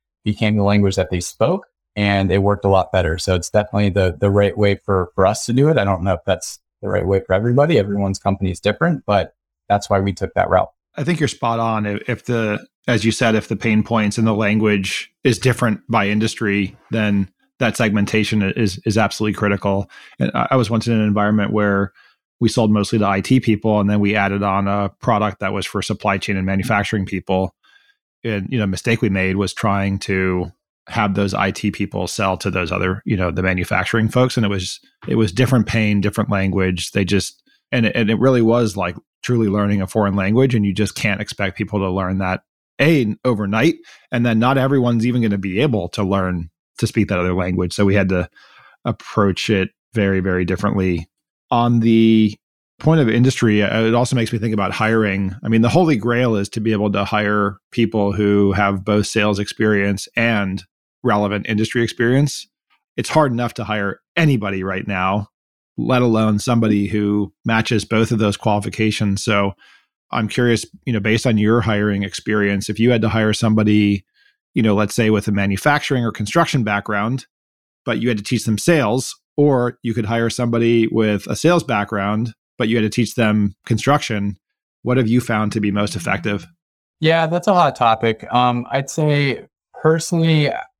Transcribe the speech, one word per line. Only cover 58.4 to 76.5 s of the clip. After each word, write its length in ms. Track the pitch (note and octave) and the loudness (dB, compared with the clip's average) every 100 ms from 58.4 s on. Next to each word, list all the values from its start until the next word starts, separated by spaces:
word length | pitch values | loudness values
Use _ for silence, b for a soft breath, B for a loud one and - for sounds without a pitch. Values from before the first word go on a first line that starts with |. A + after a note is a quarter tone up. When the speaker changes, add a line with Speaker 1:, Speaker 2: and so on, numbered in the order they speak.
| G2 | 4
Speaker 2:
have 320 | G2 G2+ G2 G2 | 2 0 0 0
both 220 | G#2 G2+ | 0 0
sales 320 | A2+ G#2 G2+ | 0 0 0
experience 680 | G2+ - G#2+ G#2 G2+ F#2+ - - | -4 -2 0 2 0 -2 -4 -2
and 480 | A#2 G#2+ G2 F#2+ - _ _ _ | 0 0 -2 -6 -10 _ _ _
relevant 440 | B2 G#2 G2+ G2+ - | 0 0 0 -2 -2
industry 340 | G#2+ A2 A#2+ | -2 -2 -2
experience. 640 | A2+ - A#2+ C3+ C#3+ - - _ _ _ _ - | -2 0 2 2 0 -4 -16 _ _ _ _ -8
It's 140 | - | -2
hard 220 | D#3 C#3+ | 2 2
enough 240 | A#2+ A#2+ - | 0 -4 -6
to 80 | |
hire 360 | G2+ G#2+ G2+ - _ E3+ | -6 -4 -4 -6 _ 0
anybody 480 | D#3 B2 G2+ F#2+ | 2 2 0 -4
right 240 | F#2+ F#2+ - | -4 -6 -4
now, 420 | F#2+ F#2 G#2 G#2 _ _ _ _ - | -2 0 0 -4 _ _ _ _ -6
let 240 | A2+ B2 | 0 2
alone 380 | B2 A2 A2 G#2 | 2 2 2 0
somebody 480 | - A#2+ A2 G#2 G2+ | 0 0 2 0 0
who 440 | G#2 G#2 G#2 F#2+ _ A#2 | -2 0 0 -2 _ -2
matches 400 | A2+ A2 A2 - | 0 2 -2 0
both 260 | A2 A2+ | 0 2
of 80 | A#2 | 2
those 160 | G#2+ - | 0 0
qualifications. 880 | A2+ G2+ G2+ - A2 - G#2 G2 | 0 -2 -2 -2 -2 0 -2 -2
So 300 | - G2+ G2 - b b b _ - | 0 0 0 -4 b b b _ -6
I'm 160 | A#2+ G#2+ | -4 -2
curious, 380 | - A#2+ A2+ - - - | 0 2 2 -2 -12 -6
you 60 | |
know, 80 | F#2 | -2
based 260 | G#2+ A2+ B2+ | 0 0 2
on 120 | G#2+ | 2
your 240 | G#2 A#2 | 2 2
hiring 420 | A2+ G#2 G#2 G2+ | 0 0 0 -2
experience, 640 | G2 - A#2+ G#2+ G2+ G2+ - | -4 -8 -4 0 0 -2 -4
if 120 | G#2+ | 0
you 120 | A#2+ | 2
had 100 | A#2 | 2
to 60 | A2 | 2
hire 220 | A2 G#2+ | 0 0
somebody, 720 | G#2 A2+ A2 G#2+ G#2 G2+ G2+ - _ _ _ _ | 0 2 2 4 4 2 0 -6 _ _ _ _
you 100 | - | 0
know, 120 | A2 G2+ | 2 2
let's 200 | G#2 - | 0 0
say 160 | G#2+ | 2
with 160 | G#2+ G#2+ | 2 0
a 40 | |
manufacturing 720 | G2+ G2 F#2+ D3+ C#3+ - C3 | 0 0 0 0 0 0 -2
or 80 | A#2 | -2
construction 520 | - G#2 E3+ E3 | -4 -2 0 0